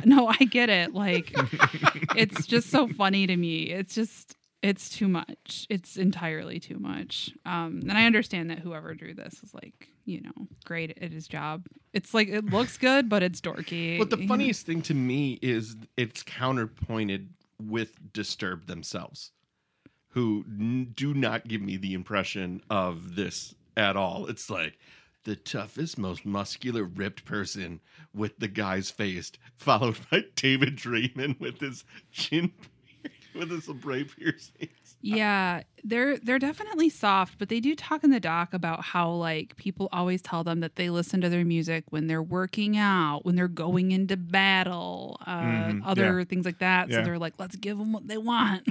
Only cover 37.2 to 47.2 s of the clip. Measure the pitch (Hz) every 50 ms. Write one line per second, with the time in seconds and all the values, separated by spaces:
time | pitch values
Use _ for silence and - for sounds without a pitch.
37.2 | 185 - - - 202 - 226 233 226 277 320 - - - 311 302 - 294 269 226
38.2 | 180 165 165 170 175 175 - 180 170 165 165 165 - - - 180 175 165 170 170
39.2 | 170 160 160 156 165 - - - - 196 180 - 196 185 - 180 175 180 180 185
40.2 | - - 180 165 165 170 165 170 165 160 - - 180 175 170 175 170 - - 185
41.2 | 175 175 175 175 175 170 170 165 160 165 165 160 - - - 156 156 160 160 160
42.2 | 160 170 180 180 185 185 - 214 214 208 208 208 208 202 196 180 160 151 147 147
43.2 | - 180 175 180 180 180 170 160 160 175 185 185 185 185 190 190 196 185 196 185
44.2 | 175 170 180 190 190 196 190 185 180 180 180 170 180 180 180 185 190 - - -
45.2 | - - 180 170 170 - 117 110 110 107 104 101 101 190 190 190 196 190 185 180
46.2 | 180 180 185 185 175 180 175 - 185 185 185 180 180 - 120 113 113 170 170 170